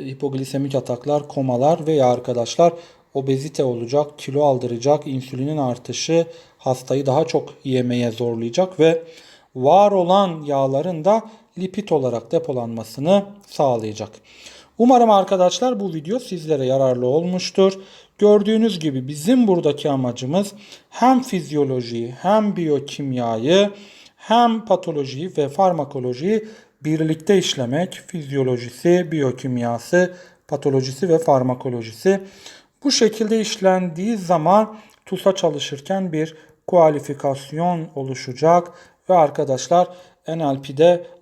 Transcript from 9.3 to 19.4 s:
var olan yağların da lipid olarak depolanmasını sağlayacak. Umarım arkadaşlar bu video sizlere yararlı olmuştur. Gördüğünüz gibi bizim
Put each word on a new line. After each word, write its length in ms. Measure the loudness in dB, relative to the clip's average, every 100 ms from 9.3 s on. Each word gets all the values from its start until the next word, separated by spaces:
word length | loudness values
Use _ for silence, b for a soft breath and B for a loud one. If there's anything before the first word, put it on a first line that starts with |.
| B B -2
var 360 | 4 6 6
olan 520 | 4 2 2 2 -2 -4
yağların 600 | 0 0 -2 -4 -2 2
da 160 | 2 0 B B -10
lipid 320 | -8 -6 -2
olarak 420 | 0 0 -4 -4
depolanmasını 920 | -4 -2 -6 -6 -8 -10 -4 2 2 0 -14 -10
sağlayacak. 640 | -2 0 0 -4 -8 -12 -14 _ B B B B 2
Umarım 320 | 6 6 6
arkadaşlar 680 | 4 4 2 2 2 -2 -2
bu 140 | -6
video 260 | -8 -6 -6
sizlere 460 | -6 -8 -2 -2 0
yararlı 420 | 2 2 2 0
olmuştur. 720 | 0 0 -4 -2 2 2 2 B B B 2
Gördüğünüz 600 | 6 6 4 2 2 0
gibi 280 | -4 -4 -6
bizim 400 | -4 2 4